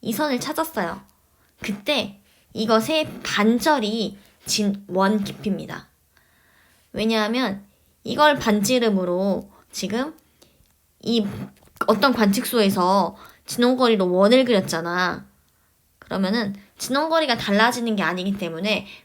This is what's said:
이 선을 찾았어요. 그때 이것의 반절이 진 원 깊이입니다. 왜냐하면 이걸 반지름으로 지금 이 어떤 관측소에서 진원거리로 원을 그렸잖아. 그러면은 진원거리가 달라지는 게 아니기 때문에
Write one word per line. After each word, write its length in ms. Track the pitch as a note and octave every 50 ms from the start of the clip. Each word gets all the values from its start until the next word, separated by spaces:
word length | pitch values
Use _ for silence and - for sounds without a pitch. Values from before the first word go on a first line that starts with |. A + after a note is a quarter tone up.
이 100 | - -
선을 300 | A3+ - D#4 D4+ C4 B3
찾았어요. 600 | - C4+ D#4 - D#4+ D#4+ - - F#3 E3+ E3+ F#3+ - _ _ _ _ _ _ _ _ _ _ _
그때 600 | - - G3+ - - - D4 C4 - - - - _ _ _ _ _ _ _
이것의 680 | - A3 A3 A3 A3 A3 - D#4+ D#4 - - - - -
반절이 960 | - - - G#3 A3 A#3 B3 A3+ D#4+ D4+ C#4 G#3+ G3+ G#3+ A#3 G#3+ E3+ - - _ _ _ _ _
진 400 | - - - G#3 G3+ G3 G3 - -
원 360 | F3+ F#3 G3 G3 A3 G#3+ G3
깊이입니다. 640 | - - - - G#3+ F#3+ E3 D3+ - - - - _ _ _ _ _ _ _ _ _ _ _ _ _ _ _ _ _ _ _ _ _ _
왜냐하면 720 | - G#3+ A3 A3+ A3 G#3+ G#3 A3+ B3+ C4 G#3+ G3 G3+ - _ _ _ _ _ _ _ _
이걸 340 | D3 A#3+ B3 D4+ D4+ D4 -
반지름으로 1120 | - A3+ G#3 G#3 G3+ A3 B3+ B3+ A#3 A3+ G3+ F#3+ F3+ F3+ F3 F3+ F#3+ G3+ F#3+ - - - _ _ _ _
지금 440 | _ - - F#3 G3+ A#3 C4 D4+ D#4 _ _ _ _ _ - _ _ _ _ _ _ _ _ _ _ _
이 240 | - - A#3 A#3 G#3 G3+ G3+ - G3+ - - _ _ _ _ - - -
어떤 260 | A3+ G#3 C#4+ C#4 B3
관측소에서 1040 | A#3 A3 G3+ G3 B3 B3 - - A#3+ G#3+ G3 G3 G3 F3+ F3+ F#3+ G3+ F3+ E3 G3 - - - - _ _
진원거리로 680 | - - - A#3+ B3 C4 B3+ B3+ A#3+ A3+ G3+ F#3+ F3+
원을 340 | F3+ F3+ G3 G#3 A#3+ B3+ C4
그렸잖아. 840 | B3 A#3+ G3 F#3 C3+ - E3 E3 E3+ F3 F3+ F3+ F3 E3 - - - _ _ _ _ _ _ _ _ _ _ _ _ _ _
그러면은 560 | - - E3 F#3 F#3+ F#3 G#3 A#3+ A3+ G3+ G3 - - _ _ _
진원거리가 600 | - - B3+ C#4 D4+ D#4+ D#4+ E4 D#4+ C#4 A#3+ -
달라지는 580 | - - G3+ G3+ A3 A#3+ B3 B3+ A#3 A#3 G#3+
게 80 | G3 F3+
아니기 340 | D#3 F3 F#3 F3+ G3 G3 -
때문에 500 | F#3+ E3 E3 D#3+ F#3 G#3 G#3+ F3+ - - - - _